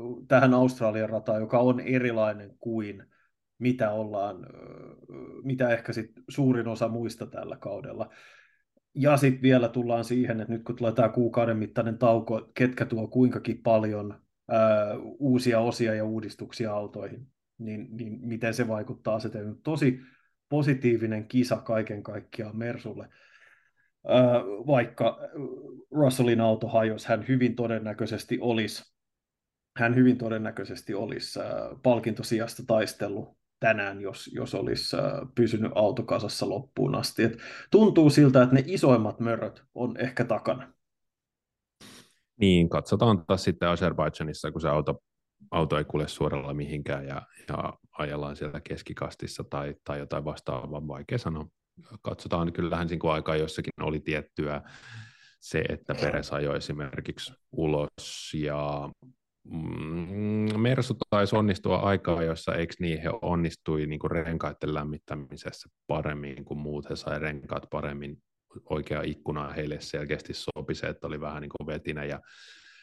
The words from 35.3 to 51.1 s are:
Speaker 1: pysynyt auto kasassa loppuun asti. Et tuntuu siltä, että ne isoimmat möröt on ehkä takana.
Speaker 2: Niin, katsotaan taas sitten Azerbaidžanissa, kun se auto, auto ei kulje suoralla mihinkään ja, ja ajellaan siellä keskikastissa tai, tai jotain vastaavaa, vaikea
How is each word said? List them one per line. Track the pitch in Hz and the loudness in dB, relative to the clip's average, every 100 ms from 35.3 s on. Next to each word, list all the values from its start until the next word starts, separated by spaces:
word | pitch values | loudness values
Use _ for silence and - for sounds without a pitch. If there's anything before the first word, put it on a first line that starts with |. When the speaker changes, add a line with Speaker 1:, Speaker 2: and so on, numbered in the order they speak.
| - | 2
Speaker 1:
pysynyt | 113 110 107 - | 2 2 0 2
auto | 104 90 | 2 2
kasassa | 110 92 104 - 101 | -2 -2 -2 -4 -4
loppuun | 101 - - 120 - | -4 -6 -2 0 0
asti. | - - | -2 2
Et | 113 113 - - - | 0 0 -12 -16 4
tuntuu | 202 214 165 151 | 8 8 10 8
siltä, | 147 143 131 | 10 10 10
että | 127 131 | 8 6
ne | 135 | 4
isoimmat | 190 151 120 104 - | 4 6 6 4 -2
möröt | 117 113 104 - _ - | -2 -2 -4 -10 _ -6
on | 120 - | -4 -2
ehkä | 131 - 120 | -2 0 0
takana. | 107 - 80 - _ _ _ _ _ _ _ _ _ _ _ - - - _ _ - | 0 -2 -4 -8 _ _ _ _ _ _ _ _ _ _ _ -20 -20 -20 _ _ 2
Speaker 2:
Niin, | 101 87 82 | 6 6 6
katsotaan | 80 - 104 120 98 - | 2 0 2 4 4 2
taas | 92 | 0
sitten | - 85 87 | 0 0 0
Azerbaidžanissa, | 87 90 78 78 - 78 76 76 | 2 0 0 -2 -4 -8 -8 -8
kun | 80 | -4
se | 80 | 0
auto, | 76 71 - _ _ _ _ - | 0 0 -4 _ _ _ _ -4
auto | 85 76 76 | -2 0 0
ei | |
kulje | 73 78 76 | 0 -2 -4
suoralla | - 76 71 69 | -2 -2 -2 -6
mihinkään | 71 73 76 71 71 69 | -6 -6 -6 -6 -6 -6
ja, | 69 - - - | -10 -12 -16 -10
ja | - - - _ | -8 -8 -10 _
ajellaan | - 76 73 73 76 | -8 -6 -6 -8 -8
siellä | 76 76 | -8 -10
keskikastissa | - 80 - - 73 - - - | -10 -12 -12 -10 -10 -8 -12 -10
tai, | - 71 71 71 | -8 -8 -8 -8
tai | - 73 | -8 -8
jotain | 69 76 73 | -6 -6 -6
vastaavaa, | 73 - 69 62 73 76 | -8 -8 -8 -8 -8 -10
vaikea | 67 - | -10 -6